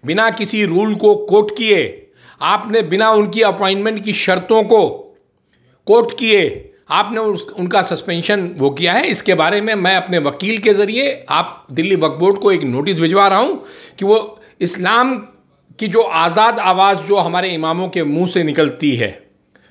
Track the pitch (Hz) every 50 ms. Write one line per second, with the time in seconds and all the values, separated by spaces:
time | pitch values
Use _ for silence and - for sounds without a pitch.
0 | _ 127 160 196 220 226 - - 214 208 - 214 208 170 165 175 208 214 214 -
1 | - 214 208 208 - - 180 208 208 208 - - 233 220 208 180 139 104 - -
2 | - _ _ _ _ - - _ - 151 190 208 190 233 208 226 214 156 165 190
3 | 220 220 220 214 208 202 - 220 220 208 190 - 202 190 196 196 202 220 220 208
4 | 196 214 202 - - - 185 185 175 - 226 220 220 - 226 220 185 143 - -
5 | - - _ _ _ _ _ _ _ _ _ _ _ _ _ _ _ - 202 233
6 | 233 233 - - - 220 214 202 175 127 - - - - _ _ _ _ 151 175
7 | 208 202 233 220 220 214 202 175 - - - - 180 180 180 202 180 - 180 156
8 | - - 175 170 170 - 208 202 185 175 175 151 131 139 135 139 180 170 175 226
9 | 302 - 220 - - - 190 175 156 160 208 208 202 226 220 202 180 180 190 185
10 | 180 185 180 170 147 143 143 - - 196 226 220 196 226 208 196 208 196 220 233
11 | 269 285 262 - - - - 156 175 - - - _ _ 135 139 165 190 196 180
12 | 165 156 139 156 170 190 202 196 196 208 190 170 151 135 123 127 139 190 196 160
13 | 165 165 175 196 202 196 190 196 233 302 381 - - - - - - - - -
14 | 190 196 208 220 214 214 - - - - _ _ - 175 - - 180 180 214 233
15 | 254 269 262 226 - - _ _ _ _ _ _ _ _ - _ 220 214 170 226
16 | 226 - 165 160 165 170 165 202 214 226 233 220 196 185 185 190 190 196 196 185
17 | 156 165 202 202 175 170 165 180 180 185 180 160 160 160 165 175 185 180 - 180
18 | 165 147 143 160 180 175 180 190 170 156 147 151 160 143 - - 156 147 131 117
19 | 117 101 - - _ _ _ _ _ _ _ _ _ _